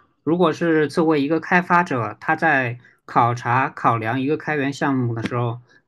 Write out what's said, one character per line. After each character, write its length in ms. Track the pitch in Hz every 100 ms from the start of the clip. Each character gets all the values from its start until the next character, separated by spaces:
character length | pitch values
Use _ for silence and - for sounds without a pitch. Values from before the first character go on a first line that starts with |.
| _ _
如 120 | 139 170
果 160 | 170
是 360 | 147 170 160 147
作 160 | -
为 160 | 160 151
一 80 | 139
个 100 | 160
开 220 | - 180
发 200 | 180 175
者， 340 | 175 131 107 -
他 140 | -
在 440 | 156 165 139 123 123 - _
考 300 | - 143 120
察、 340 | 120 120 127 139
考 260 | - 135 113
量 240 | 110 131
一 60 | 135
个 100 | 156
开 200 | - 151
源 160 | 139
项 220 | 139 151
目 200 | 131 120
的 80 | 117
时 120 | 110 123
候， 240 | 120 117 - _